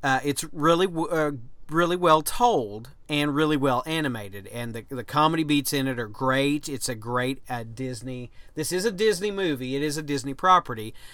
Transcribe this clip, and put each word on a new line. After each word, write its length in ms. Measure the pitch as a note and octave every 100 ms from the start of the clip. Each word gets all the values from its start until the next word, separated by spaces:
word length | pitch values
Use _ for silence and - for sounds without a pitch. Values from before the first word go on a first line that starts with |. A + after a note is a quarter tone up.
Uh, 180 | C3+ C3+
it's 220 | C#3+ C#3 -
really 340 | D#3+ D#3 E3+ F#3+
w-, 220 | E3 D#3+
uh, 220 | D#3+ D3 C#3 - - -
really 260 | D#3+ F3 F3+
well 240 | F3 D#3
told 680 | D#3 - A#3+ F3 G#2 G#2+ A#2+ - -
and 260 | D3 D3
really 220 | C#3+ D3+ D3
well 260 | C#3 B2 D#3+
animated, 600 | D#3+ D3 A2+ G2+ G2+ F#2+
and 260 | A#2 A#2+
the, 100 | A2+ -
the 120 | C3
comedy 400 | - D3 D#3 E3
beats 300 | D3+ C#3+ C3+
in 140 | C#3+ C3+
it 100 | A#2+
are 80 | G#2+
great. 640 | - C3 C3 C#3+ D3 -
It's 220 | C3+ -
a 40 |
great, 480 | A2+ A2+ B2 B2+ C3+ -
uh, 160 | A#2+ A2+
Disney. 560 | A2 C3 A#2+ B2+ B2+ B2 - -
This 160 | D#3 D3
is 140 | F3+
a 80 | A3+
Disney 380 | F#3 A3 F3+ G#3
movie. 440 | G3 F3+ C3 B2+
It 80 | C3+
is 140 | D3+ D3
a 60 |
Disney 320 | D3 C#3+ C#3
property. 580 | C3+ F#3 F3+ - A2 G#2+ - -